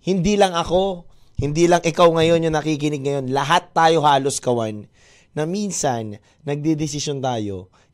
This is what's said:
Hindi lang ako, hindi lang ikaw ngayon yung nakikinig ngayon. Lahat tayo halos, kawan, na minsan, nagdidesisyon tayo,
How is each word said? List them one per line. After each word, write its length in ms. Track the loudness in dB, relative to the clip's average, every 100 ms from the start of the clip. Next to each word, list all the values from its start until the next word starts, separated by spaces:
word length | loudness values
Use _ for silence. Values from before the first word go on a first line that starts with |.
Hindi 320 | -2 0 0 2
lang 200 | 2 2
ako, 520 | 0 0 0 -6 -14 -20 -14 -6
hindi 320 | -4 2 4
lang 120 | 4 2
ikaw 240 | 4 4
ngayon 360 | 6 4 2 2
yung 80 | -2
nakikinig 480 | -2 -2 -2 -2
ngayon. 280 | -4 -4 -2
Lahat 400 | -2 2 0 0
tayo 320 | 2 4 4
halos, 400 | 4 2 0 -4
kawan, 480 | -2 -2 -4 -8 -16 _ _ _ _ -8
na 100 | -6
minsan, 720 | -4 -6 -4 -2 -4 -6 -12 _ _
nagdidesisyon 800 | -8 -4 -2 -2 -4 -6 -6 -4
tayo, 480 | -4 -4 -6 -8 -14 _ _